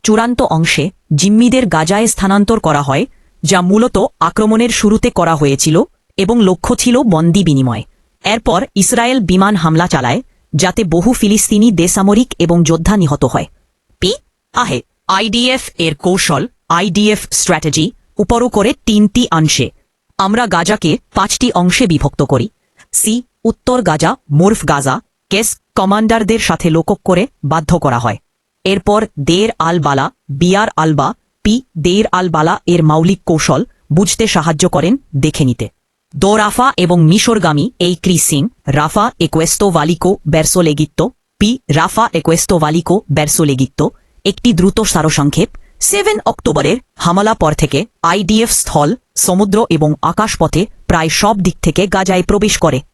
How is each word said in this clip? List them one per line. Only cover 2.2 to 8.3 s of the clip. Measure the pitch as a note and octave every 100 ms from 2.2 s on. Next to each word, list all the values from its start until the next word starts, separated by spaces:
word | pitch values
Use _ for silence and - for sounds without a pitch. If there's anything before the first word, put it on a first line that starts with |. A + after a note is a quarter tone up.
| G3 G3+ G3+ A3
করা | D#3+ D3
হয়, | C#3 C#3 C4 _ _ _
যা | D#3+ F3+
মূলত | F3+ G#3 A#3+ - A3 _
আক্রমণের | E3 - G#3+ A3 A#3+ -
শুরুতে | G#3 G#3+ A#3+
করা | - E3
হয়েছিল | D#3 C#3+ C#3 D#3+ D#3+ D4 _ _ -
এবং | F#3+ A#3+
লক্ষ্য | F#3+ F3+ -
ছিল | A#3+ B3 A#3+
বন্দি | B3 D#3+ E3+ F3+
বিনিময়। | F3 C#3 B2+ A2+ - _ _ _
এরপর | F#3+